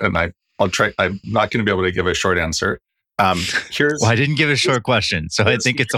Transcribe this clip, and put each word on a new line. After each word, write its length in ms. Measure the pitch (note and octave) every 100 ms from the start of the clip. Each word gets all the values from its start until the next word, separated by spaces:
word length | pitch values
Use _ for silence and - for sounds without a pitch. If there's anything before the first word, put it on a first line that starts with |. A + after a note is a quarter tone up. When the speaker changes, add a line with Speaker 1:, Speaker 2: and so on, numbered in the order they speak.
Speaker 1:
And 160 | G#2 F2
I, 160 | F2 - _ -
I'll 120 | G2+
try, 240 | - G#2+ -
I'm 220 | F#2+ G2
not 260 | - A2 G#2+
gonna 120 | A#2+
be 80 | G#2
able 140 | F#2+
to 80 | F#2
give 140 | F2+ F2+
a 80 |
short 240 | E2+ G2 F2+
answer. 420 | E2 - F#2+ - _ _ _ -
Um, 200 | G2 F2+ F#2 -
Speaker 2:
<laughs> 140 | -
Speaker 1:
here's 280 | - D3 D3+
Speaker 2:
Well, 100 | A2+
I 40 |
didn't 220 | A2+ C#3+ D3+
give 140 | D#3
a 60 | C3
short 260 | D3+ B2
question, 460 | - A#2 - F2+ -
so 160 | -
I 60 | G#2
Speaker 1:
here's 140 | B2
Speaker 2:
think 140 | B2+ B2
it's 160 | A#2+